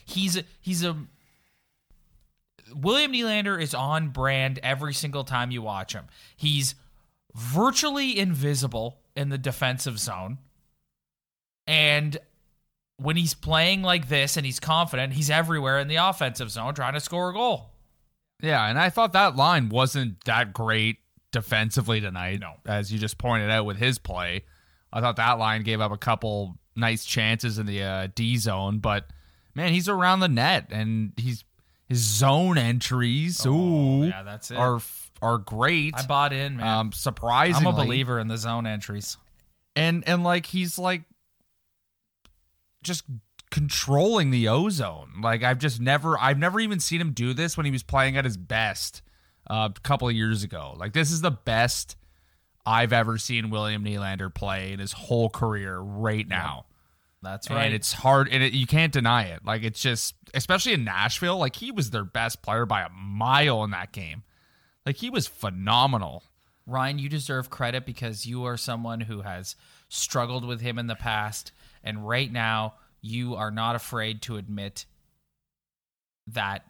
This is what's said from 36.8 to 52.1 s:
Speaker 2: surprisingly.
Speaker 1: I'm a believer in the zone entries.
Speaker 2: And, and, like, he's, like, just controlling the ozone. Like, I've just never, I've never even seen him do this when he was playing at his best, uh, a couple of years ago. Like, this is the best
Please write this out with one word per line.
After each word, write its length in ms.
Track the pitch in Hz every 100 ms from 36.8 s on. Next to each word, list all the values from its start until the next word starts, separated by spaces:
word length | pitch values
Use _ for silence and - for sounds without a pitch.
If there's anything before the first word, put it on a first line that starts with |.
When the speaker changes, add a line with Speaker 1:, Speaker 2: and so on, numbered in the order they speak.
| 110
Speaker 2:
surprisingly. 720 | - 135 - 117 123 165 160 175
Speaker 1:
I'm 60 |
a 100 | 156
believer 360 | 123 127 123 120
in 80 | 110
the 80 | 113
zone 280 | 117 117 110
entries. 520 | 107 - 104 - - _ _ _ _ _ -
Speaker 2:
And, 320 | 165 170 160
and, 160 | 175
like, 220 | 175 175 -
he's, 320 | 185 180 -
like, 260 | 180 180 165 _ _ _ _ _ _ _ _ _ _ _ _ _ _ _ _ _
just 200 | - 170 - 117 - - -
controlling 840 | - 147 - - 143 196 220 143
the 160 | 123 110
ozone. 720 | 123 202 170 101 78 67 95
Like, 200 | 113 113
I've 160 | 123 127
just 200 | 147 117
never, 380 | 123 143 160 156
I've 180 | 131 143
never 220 | 170 202
even 200 | 220 196
seen 200 | - 170
him 140 | 170
do 200 | 120 120
this 220 | 127 165 -
when 100 | 147
he 60 |
was 120 | 131
playing 340 | - 135 135 135
at 80 | 131
his 120 | 98
best, 640 | 87 110 110 95 - - - _ _ _ -
uh, 200 | 110 107
a 60 | 98
couple 260 | - 139 123
of 80 | 113
years 280 | 110 107
ago. 320 | 98 85 71 73
Like, 160 | 95
this 180 | 151 151
is 100 | 165
the 100 | 170
best 640 | 120 - 113 120 - - - _